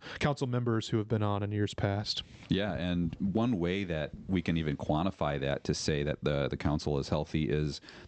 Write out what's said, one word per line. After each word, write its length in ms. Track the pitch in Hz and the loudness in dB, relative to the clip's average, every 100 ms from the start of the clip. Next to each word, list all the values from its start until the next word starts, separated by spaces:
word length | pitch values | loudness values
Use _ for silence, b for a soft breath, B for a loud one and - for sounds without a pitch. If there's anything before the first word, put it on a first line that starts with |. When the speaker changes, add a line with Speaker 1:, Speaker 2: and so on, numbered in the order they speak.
| B - | B -2
Speaker 1:
council 280 | 151 139 131 | 0 0 0
members 420 | 123 120 110 - | 0 2 0 2
who 80 | 113 | 0
have 100 | 104 | 2
been 160 | 110 | 2
on 200 | 104 101 | 2 0
in 80 | 101 | 0
years 220 | 104 101 | 0 0
past. 500 | - 101 98 107 - B B - | 0 0 0 -2 -6 B B -2
Speaker 2:
Yeah, 240 | 92 101 | 0 0
and 420 | 71 87 87 85 - | -2 0 0 0 0
one 400 | 98 98 117 101 | 0 2 2 2
way 240 | 85 95 92 | 0 0 -2
that 260 | 80 73 - - | -2 -4 -6 -2
we 140 | 92 | 0
can 160 | 85 82 | 2 0
even 200 | 76 69 | 0 -2
quantify 640 | - 78 95 - 76 71 | 0 0 0 0 -2 0
that 220 | 67 69 - | 0 0 -2
to 80 | |
say 300 | 78 - 73 | -2 0 0
that 140 | 73 71 | 0 0
the, 240 | 71 71 67 | 0 2 2
the 80 | 60 | 0
council 420 | 78 76 - 71 | 2 2 2 0
is 100 | 65 | 2
healthy 400 | 78 76 82 76 | 0 2 0 2
is 320 | 76 76 69 B B | 2 0 -4 B B